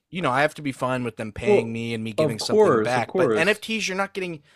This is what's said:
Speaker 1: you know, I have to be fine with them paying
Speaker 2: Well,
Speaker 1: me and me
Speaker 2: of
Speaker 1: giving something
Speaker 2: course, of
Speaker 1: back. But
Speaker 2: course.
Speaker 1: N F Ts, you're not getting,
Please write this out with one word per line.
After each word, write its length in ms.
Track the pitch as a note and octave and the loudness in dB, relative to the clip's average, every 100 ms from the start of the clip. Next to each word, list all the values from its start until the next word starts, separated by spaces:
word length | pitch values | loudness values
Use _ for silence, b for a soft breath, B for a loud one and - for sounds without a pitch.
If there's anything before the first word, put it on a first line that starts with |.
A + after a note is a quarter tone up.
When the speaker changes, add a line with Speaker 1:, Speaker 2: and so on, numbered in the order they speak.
| _ | _
Speaker 1:
you 120 | F3+ | -4
know, 80 | D3+ | 0
I 120 | B2+ | 2
have 120 | D3+ | 2
to 80 | - | 0
be 80 | C#3+ | -8
fine 320 | - B2+ B2+ | -4 -2 -2
with 140 | B2 - | -4 -6
them 160 | A2 | -10
paying 340 | - A#2+ G3+ A#2 | -4 2 4 2
Speaker 2:
Well, 60 | |
Speaker 1:
me 200 | A2+ A#2 | -4 -6
and 120 | A2+ | -6
me 80 | A2+ | -4
Speaker 2:
of 40 | G#2+ | -2
Speaker 1:
giving 200 | D#3 G#2+ | -2 -2
something 180 | - G#3+ | 0 4
Speaker 2:
course, 400 | G3+ A#2+ A2+ B2 | 6 4 2 0
of 100 | A2 | 0
Speaker 1:
back. 100 | F#3+ | 0
But 160 | C3 | 2
Speaker 2:
course. 20 | |
Speaker 1:
N 140 | G#2+ F3+ | 2 2
F 120 | G#3 | 0
Ts, 280 | - A3 F#3 | -2 -4 -4
you're 80 | F#3 | -4
not 180 | G3 | -4
getting, 280 | G3 F3+ D#3 _ | -6 -8 -8 _